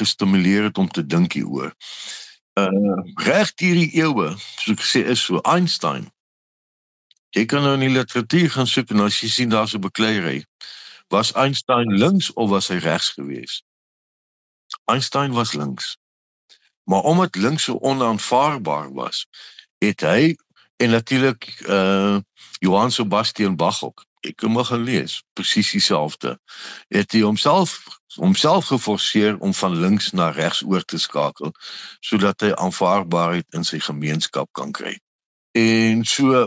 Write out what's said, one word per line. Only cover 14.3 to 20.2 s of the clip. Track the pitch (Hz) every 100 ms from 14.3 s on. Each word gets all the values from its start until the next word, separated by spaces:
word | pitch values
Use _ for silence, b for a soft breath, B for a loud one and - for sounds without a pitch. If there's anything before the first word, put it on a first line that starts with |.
| _ _ _ _ -
Einstein | - 123 - 139 143
was | 120 110
links. | 73 73 64 - - _ _ _ _ _ b b _ -
Maar | 95
omdat | 143 170 185 92
links | 113 151
so | - 120
onaanvaarbaar | 135 135 120 107 - 123 147 143 80 73 71
was, | 67 58 - - B B B B _
het | 104 90
hy, | 78 104